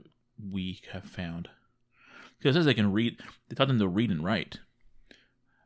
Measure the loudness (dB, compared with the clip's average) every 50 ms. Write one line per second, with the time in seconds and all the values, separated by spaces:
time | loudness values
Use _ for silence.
0 | -16 -20 _ _ _ _ _ -16 -12 -8 -6 -6 -6 -6 -8 -12 -14 -14 -14 -14
1 | -14 -14 -12 -10 -10 -8 -8 -10 -12 -14 -16 _ _ _ _ _ _ _ _ _
2 | _ -20 -20 -20 -20 -20 _ _ 2 2 4 4 4 4 4 4 4 2 2 2
3 | 0 0 -2 -6 -14 -20 -20 _ _ -6 -2 0 0 2 2 2 2 2 2 2
4 | 0 0 0 -2 -2 -2 -2 -4 -4 -8 -12 -20 -20 _ _ _ -20 -20 -20 -20
5 | -20 -20 -20 _ _ _ _ _ _ _ _ _ _